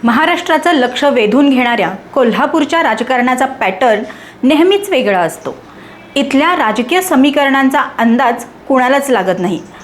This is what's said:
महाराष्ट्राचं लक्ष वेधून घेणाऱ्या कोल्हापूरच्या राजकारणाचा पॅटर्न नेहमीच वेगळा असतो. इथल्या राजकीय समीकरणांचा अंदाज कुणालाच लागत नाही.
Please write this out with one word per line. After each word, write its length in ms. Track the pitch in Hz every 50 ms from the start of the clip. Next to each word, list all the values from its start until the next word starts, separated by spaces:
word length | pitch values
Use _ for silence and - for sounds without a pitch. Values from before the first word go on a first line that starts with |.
| -
महाराष्ट्राचं 680 | 233 233 254 311 330 349 320 - - 330 311 311 349
लक्ष 320 | 349 294 247 247 - - -
वेधून 460 | 285 247 247 220 208 208 269 294 285
घेणाऱ्या 400 | 269 247 254 240 240 226 185 165
कोल्हापूरच्या 920 | 190 202 - - - 285 262 233 202 185 269 294 - 320 302 - - 330 330
राजकारणाचा 640 | 254 220 220 240 233 269 247 240 254 254 247 233
पॅटर्न 580 | - - - 175 190 190 - 262 247 214 202 226 - - - - - - - -
नेहमीच 460 | 254 311 294 330 370 403 392 403 403
वेगळा 300 | 370 262 233 202 196 180
असतो. 380 | 175 160 156 - - 135 - - - - - - - - - - - - -
इथल्या 400 | 277 277 277 269 269 294 330 359
राजकीय 460 | 339 277 220 214 208 240 240 339 370
समीकरणांचा 800 | 359 370 320 262 262 294 277 302 285 277 269 269 269 262 269 285 233 233 - -
अंदाज 480 | 226 233 226 240 247 233 240 - - - - - - -
कुणालाच 420 | 277 262 254 247 269 277 269 277
लागत 300 | 254 214 185 185 180 -
नाही. 200 | 180 185 185 156 - - - -